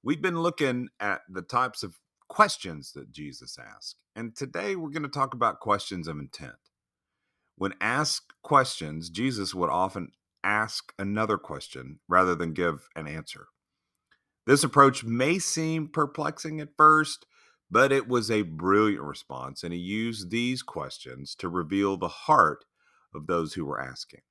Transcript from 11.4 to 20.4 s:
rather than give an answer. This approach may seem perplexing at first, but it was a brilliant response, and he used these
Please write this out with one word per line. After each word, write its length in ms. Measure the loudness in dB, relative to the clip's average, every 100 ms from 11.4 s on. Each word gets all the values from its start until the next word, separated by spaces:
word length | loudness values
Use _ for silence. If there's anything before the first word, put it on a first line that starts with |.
| -4 -12 -12 -14 -14 -18 2
rather 260 | 4 4
than 200 | 2 -2
give 360 | 0 0 0 -10 -12
an 120 | -10
answer. 420 | -10 -12 -16 -20 _ _ _ _ _ _ _ _ _ 4
This 160 | 4
approach 400 | 6 6 6 6
may 340 | -4 0 2 0
seem 520 | -2 -2 -2 -4 -4
perplexing 720 | -2 -2 -2 -6 -6 -10 -10
at 160 | -10 8
first, 520 | 8 10 4 -4 _ _ _ _ _
but 220 | 4 6
it 160 | 4 4
was 240 | 0 2
a 100 | 0
brilliant 600 | 0 -2 4 6 6 2
response, 600 | -6 -12 -12 -10 -10 -10
and 80 | -8
he 80 | -8
used 520 | -6 -4 -4 -6 -4
these 320 | -2